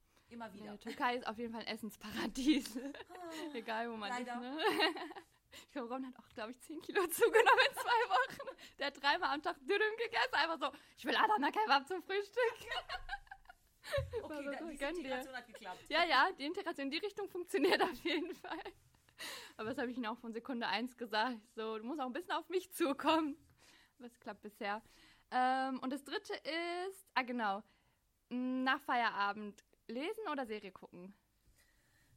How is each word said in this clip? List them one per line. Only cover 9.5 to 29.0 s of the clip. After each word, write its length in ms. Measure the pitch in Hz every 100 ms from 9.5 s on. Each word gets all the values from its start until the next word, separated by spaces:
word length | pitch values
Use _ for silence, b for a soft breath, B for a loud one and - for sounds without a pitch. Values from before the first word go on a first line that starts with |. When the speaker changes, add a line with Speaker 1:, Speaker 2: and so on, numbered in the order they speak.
| 339 262
Speaker 2:
Dürüm 300 | 403 427 440
gegessen. 340 | 466 453 494
Einfach 260 | 302 320 320
so, 140 | 285 - B -
„Ich 80 |
will 100 | 262
Adana 360 | 226 302 427 285
Kebab 360 | - 427 277 269
zum 160 | 370
Frühstück.“ 520 | - 392 403 466 466 -
<laughs> 1700 | 440 719 - 740 - 784 - 784 - - _ _ - 571 - 480
Speaker 1:
Okay, 60 | 403
Speaker 2:
War 120 | 302
Speaker 1:
da, 160 | 285 277
Speaker 2:
so, 80 | 330
Speaker 1:
die 60 | 294
Speaker 2:
„Gönn 160 | 285
dir.“ 60 | 349
Speaker 1:
Integration 340 | 269 254 262 254
hat 100 | 240
geklappt. 380 | - 196 180 -
Speaker 2:
Ja, 140 | 302
ja, 280 | 349 262 339 370
die 80 | 285
Integration 400 | 370 320 311 277
in 40 |
die 80 | 311
Richtung 240 | 415 403 392
funktioniert 540 | 359 349 - 311 311
<laughs> 0 |
auf 100 | 370 247
jeden 320 | 339 302 349
Fall. 280 | - - 320 - - _ _ _ - B B B -
Aber 100 | 214
das 80 | -
habe 140 | 247
ich 80 | 254
ihm 80 | 220
auch 100 | 233
von 160 | 233
Sekunde 340 | 226 233 233 226
eins 280 | 208 247 -
gesagt. 400 | 196 214 240 233 -
So, 220 | - 220 220
du 80 |
musst 160 | 226 302
auch 60 | 254
ein 80 |
bisschen 180 | 247 370
auf 160 | 320 330
mich 240 | 359 -
zukommen. 640 | - 339 277 285 220 220 285 - _ b b b -
Aber 80 | 240
es 120 | _
klappt 200 | 233 202
bisher. 420 | 208 - 208 214 - B B B -
Ähm, 500 | 254 254 262 262 254
und 120 | 262
das 100 | 269
dritte 300 | - 370 - 403 - 320 339 349 370
ist, 180 | 381 -
ah 100 | 247
genau, 380 | 247 247 214 196 - b b b b _ -
nach 500 | 247 254 254 254 277
Feierabend 840 | - 254